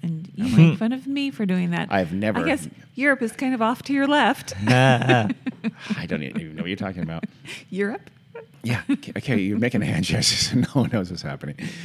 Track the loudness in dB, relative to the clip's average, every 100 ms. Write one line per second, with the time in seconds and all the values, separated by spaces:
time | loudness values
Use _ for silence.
0 | -8 -6 -8 -6 2 6 8 6 0 -2
1 | -4 -4 -4 -2 0 0 0 -2 0 0
2 | 0 0 0 0 0 -2 -4 -16 -16 -2
3 | 0 2 -2 -4 -4 0 0 -2 -2 0
4 | 2 4 4 2 -4 -4 2 6 6 6
5 | 6 4 4 -2 -6 -6 -6 -6 -6 -6
6 | -4 -4 -6 -8 -8 -8 -6 -4 -4 -4
7 | -6 -6 -10 -12 -18 -16 -10 -4 -4 -4
8 | -12 -20 _ -18 -18 _ -4 -2 0 -2
9 | -4 -8 -2 0 0 0 0 0 0 -2
10 | 0 0 0 0 0 0 0 0 0 0
11 | -4 -6 -10 -10 -10 -10 -12 -12